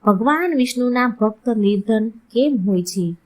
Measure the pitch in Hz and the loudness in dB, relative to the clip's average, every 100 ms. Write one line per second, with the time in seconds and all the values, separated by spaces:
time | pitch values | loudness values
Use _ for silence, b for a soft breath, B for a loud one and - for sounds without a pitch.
0 | - 196 233 302 349 302 247 247 247 247 | 2 2 2 0 0 0 0 0 -2 0
1 | 247 240 214 214 - 220 202 202 208 220 | -2 0 -2 -2 -4 0 2 0 0 0
2 | 220 220 _ 226 285 262 185 185 175 196 | -2 -8 _ 0 0 2 0 0 -2 -4
3 | 175 170 | -4 -6